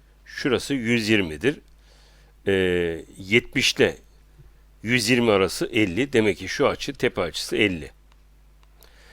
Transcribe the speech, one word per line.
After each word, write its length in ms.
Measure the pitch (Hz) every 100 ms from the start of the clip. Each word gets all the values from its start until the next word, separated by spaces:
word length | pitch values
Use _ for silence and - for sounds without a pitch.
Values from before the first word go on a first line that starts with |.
| _ _ -
şurası 480 | - 151 107 -
yüz 360 | 143 113 120 104
yirmidir. 500 | 110 87 76 120 156 - - - - - - - _ -
Ee, 580 | 95 92 90 85 80 - -
yetmiş 560 | 95 113 - 135 -
ile 240 | - 104 - - - - - - - _ _
yüz 260 | 107 123 110
yirmi 220 | 123 120
arası 340 | 101 92 - -
elli. 480 | 113 104 85 139
Demek 240 | 117 107 85
ki 100 | 92
şu 200 | - 135
açı, 260 | 135 -
tepe 280 | 139 123 -
açısı 360 | 85 - - -
elli. 340 | 107 87 69 - _ - _ _ _ _ _ _ - - -